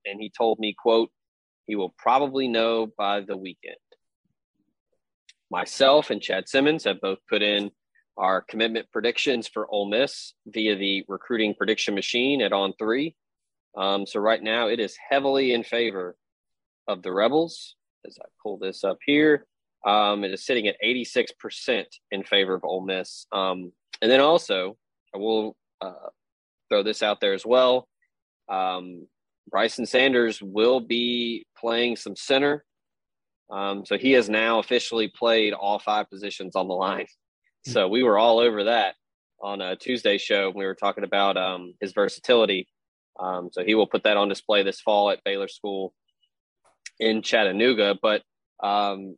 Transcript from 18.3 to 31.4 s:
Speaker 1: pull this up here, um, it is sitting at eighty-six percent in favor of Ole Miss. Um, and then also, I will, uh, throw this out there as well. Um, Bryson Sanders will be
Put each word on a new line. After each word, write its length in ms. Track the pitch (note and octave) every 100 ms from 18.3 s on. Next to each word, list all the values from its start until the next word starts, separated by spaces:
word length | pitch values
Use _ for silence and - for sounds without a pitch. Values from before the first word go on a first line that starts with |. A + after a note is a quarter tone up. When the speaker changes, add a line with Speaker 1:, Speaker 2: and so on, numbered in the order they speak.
| _
Speaker 1:
pull 160 | G#2+ G2
this 260 | F#2+ F#2
up 160 | G2 F2+ -
here, 400 | D3 D#3 D3 - _ _ _ -
um, 380 | G#2 G#2 G#2
it 80 | G2
is 140 | F#2+ -
sitting 220 | B2 G#2
at 100 | -
eighty-six 500 | A2 B2+ A#2 B2+ -
percent 540 | - G#2+ - - A2 - - -
in 120 | G2
favor 300 | F#2+ G2+ F#2+
of 100 | F#2
Ole 220 | D#2+ F#2 F#2+
Miss. 420 | F#2+ F2+ - -
Um, 400 | G2+ F#2+ F#2 F2+ - _ -
and 100 | A2
then 80 | C3
also, 580 | D3 E3+ - F#2+ F#2 A2+ _ _ _
I 40 | G2
will, 380 | A2 A2 G#2+ - _ -
uh, 300 | F#2+ F2 - - _ _ _ _ -
throw 140 | G#2
this 180 | G#2 G#2+
out 200 | G#2+ G#2
there 120 | G#2
as 120 | F#2+ A2
well. 420 | B2+ B2+ B2+ - _ _ _ _ _ -
Um, 580 | F#2+ F#2 F2+ F2+ F2 - _ _ _ -
Bryson 360 | F#2+ A2 - A2
Sanders 560 | B2+ C3+ B2 A#2 G#2
will 400 | G2+ G2+ A#2 C3
be 640 | A2+ A#2 A#2+ A#2+ A#2 A#2